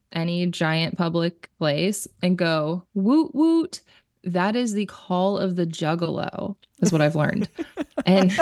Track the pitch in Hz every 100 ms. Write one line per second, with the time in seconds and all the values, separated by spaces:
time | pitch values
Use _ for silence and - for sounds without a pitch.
0 | _ 165 170 175 175 - 160 160 165 -
1 | 165 170 170 - - - 156 147 185 208
2 | - - 180 185 165 160 151 180 - 196
3 | 196 302 311 262 330 330 311 - _ _
4 | _ _ 180 175 196 240 240 208 196 -
5 | - 180 190 202 190 180 170 160 156 170
6 | 165 156 - - 196 196 _ - 175 160
7 | 151 156 151 - 208 - 311 - - -
8 | - 285 185 202